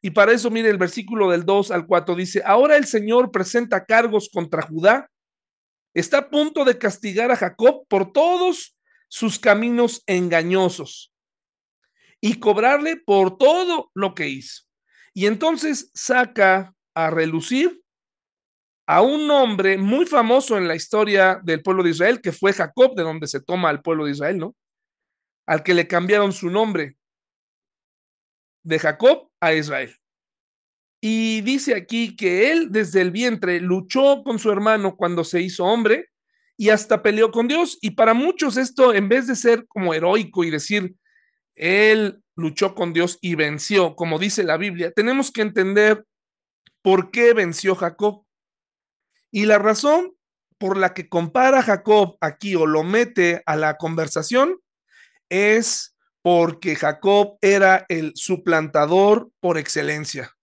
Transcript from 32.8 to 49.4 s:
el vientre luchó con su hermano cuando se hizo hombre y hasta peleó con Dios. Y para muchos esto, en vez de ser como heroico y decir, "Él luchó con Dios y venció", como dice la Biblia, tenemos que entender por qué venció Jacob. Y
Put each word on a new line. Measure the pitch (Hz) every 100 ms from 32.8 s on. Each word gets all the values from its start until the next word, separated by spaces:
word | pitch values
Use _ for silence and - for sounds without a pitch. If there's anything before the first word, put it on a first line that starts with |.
| 196 185
el | 180
vientre | 180 247 220 180 175
luchó | 180 185 185 262 277 277
con | 269 233
su | 220
hermano | 196 214 220 196 185
cuando | 175 170
se | 165 175
hizo | 180 180 180
hombre | 233 220 247 359 _ _ _ _ _
y | 208
hasta | 214 214 214
peleó | 214 214 226
con | 226 240
Dios. | 302 339 -
Y | 208
para | - 226
muchos | 233 294 370 302 226
esto, | 254 - 254
en | 208 196
vez | 247 247
de | 247
ser | 240 233 240
como | - 180
heroico | 160 170 208 202 185
y | 170
decir, | 151 - 208 180 185 _ _ _ _ _
"Él | _ 165 196 214 214 208 - _ -
luchó | 160 - 196
con | 190 175
Dios | 165 175 -
y | 180
venció", | 160 151 147 - 202 175 151
como | 170 160
dice | 202 202
la | 180 156
Biblia, | 202 175 175
tenemos | - 220 269 269
que | -
entender | 214 208 190 202 214 214 - _ _ _ _ _ _ _
por | - 190 180
qué | - 240
venció | 226 180 160 190
Jacob. | 180 170 165 208 208 _ _ _ _ _ _ _ _ _ _ _
Y | -